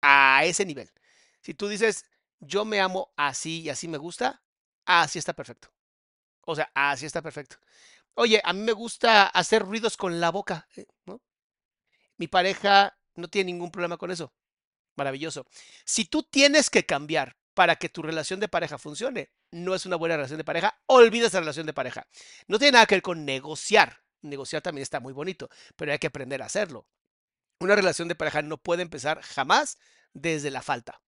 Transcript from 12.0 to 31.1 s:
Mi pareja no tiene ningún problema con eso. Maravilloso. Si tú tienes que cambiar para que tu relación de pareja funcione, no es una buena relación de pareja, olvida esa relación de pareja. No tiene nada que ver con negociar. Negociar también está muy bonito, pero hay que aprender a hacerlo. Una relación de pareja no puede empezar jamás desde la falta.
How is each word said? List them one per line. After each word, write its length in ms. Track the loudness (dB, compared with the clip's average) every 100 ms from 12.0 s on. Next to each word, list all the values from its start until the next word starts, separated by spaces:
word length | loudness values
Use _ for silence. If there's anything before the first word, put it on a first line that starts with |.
| _ _
Mi 100 | -2
pareja 680 | 2 2 0 4 6 6 _ _ -16
no 120 | -8
tiene 220 | -4 -4
ningún 200 | -6 -10
problema 260 | -6 -6 -6
con 140 | -8
eso. 220 | -8 -10 _ _ _ _ _ _ -8
Maravilloso. 500 | -6 -6 -8 -10 -16 -20 -20 -18 -6
Si 200 | -4 -2
tú 180 | -4
tienes 460 | -2 4 6 6 4
que 160 | 2 2
cambiar 520 | -4 -2 -4 -4 _ _
para 240 | 2 4 4
que 120 | -2
tu 120 | -8
relación 360 | -8 -6 -6 -6
de 80 | -4
pareja 280 | -4 -4 -10
funcione, 540 | -14 -8 -8 -8 -12 _ _
no 240 | -10 -6 -6
es 100 | -4
una 100 | -4
buena 200 | -2 -2
relación 200 | -4 -8
de 60 |
pareja, 380 | -6 -2 -2 -4 6
olvida 400 | 10 10 8 0
esa 120 | 0
relación 260 | -4 -6 -8
de 80 |
pareja. 340 | -8 -8 -10 -16 -20 -20 -20 _
No 120 | 2
tiene 140 | 6
nada 120 | 8 8
que 80 | 4
ver 60 |
con 220 | 0 -6 -6
negociar. 800 | -6 -8 -12 0 4 4 0 _ _
Negociar 400 | -14 -12 -8 -8
también 220 | -8 -10
está 160 | -8 -10
muy 140 | -10
bonito, 360 | -10 -10 -10 -14 _ -20 _
pero 160 | -6
hay 80 | -4
que 80 | -4
aprender 340 | -6 -10 -10
a 40 | -6
hacerlo. 400 | -4 -4 -8 _ _ _ _ _ _ _ _
Una 160 | 2 4
relación 320 | 4 0 -6
de 80 | -6
pareja 260 | -4 -4
no 160 | -6 -8
puede 260 | -4 -4
empezar 380 | -4 -6 -6 -6
jamás 560 | -6 -6 2 2 2 -8 _ _ _
desde 380 | -8 -4 -4 -4
la 100 | -8
falta. 400 | -6 -8 -8 -20 _